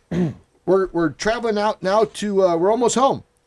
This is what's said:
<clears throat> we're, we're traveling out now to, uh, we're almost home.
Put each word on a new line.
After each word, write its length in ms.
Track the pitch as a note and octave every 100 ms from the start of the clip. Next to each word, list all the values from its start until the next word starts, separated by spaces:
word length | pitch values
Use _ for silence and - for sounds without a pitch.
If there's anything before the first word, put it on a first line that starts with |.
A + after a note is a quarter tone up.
| _
<clears throat> 560 | E3+ E3 - _ _ -
we're, 220 | F#3+ F3+
we're 220 | E3+ D#3+
traveling 460 | C3 G#3+ A#3+ A#3 G#3
out 240 | G#3 -
now 220 | - G#3+ -
to, 420 | - G#3 F#3+ F#3
uh, 80 | E3+
we're 160 | F#3
almost 240 | A#3 A#3 A3+
home. 280 | C4+ C#3+ - _